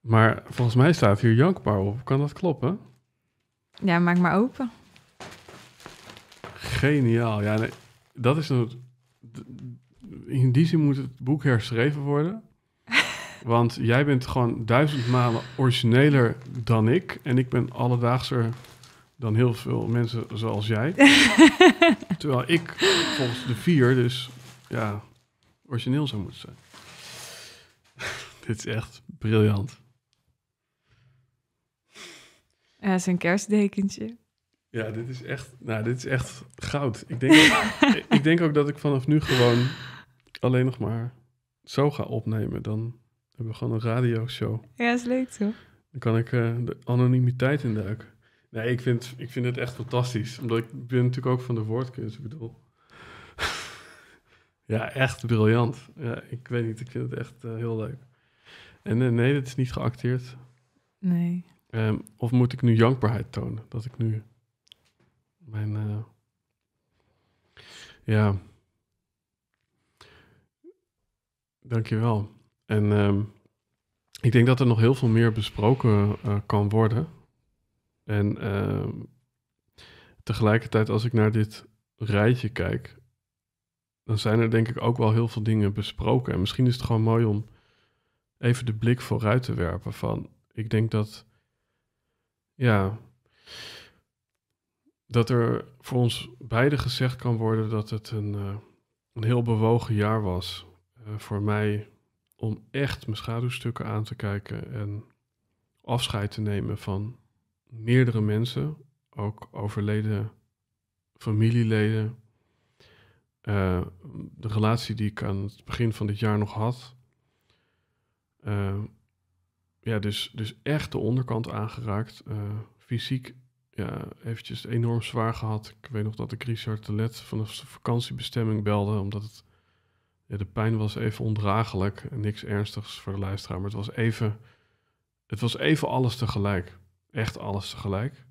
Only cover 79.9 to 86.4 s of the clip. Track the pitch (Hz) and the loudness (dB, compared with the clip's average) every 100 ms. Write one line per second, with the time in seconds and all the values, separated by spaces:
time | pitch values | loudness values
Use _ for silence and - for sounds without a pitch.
79.9 | - _ _ - 110 107 110 - 110 107 | -20 _ _ -8 0 2 2 2 0 2
80.9 | 107 117 117 107 110 107 - - _ _ | 0 0 2 2 2 -2 -6 -20 _ _
81.9 | _ 107 101 107 123 110 - 90 120 - | _ -2 2 4 2 -2 -4 -4 -4 -8
82.9 | - _ _ _ _ _ _ _ _ _ | -20 _ _ _ _ _ _ _ _ _
83.9 | _ - 110 110 113 113 113 113 123 117 | _ -4 -2 2 2 4 2 0 -2 -2
84.9 | 123 113 110 117 - 107 110 104 104 104 | 2 2 2 0 -2 0 2 2 -2 -8
85.9 | - 113 127 127 - | -4 0 0 0 -2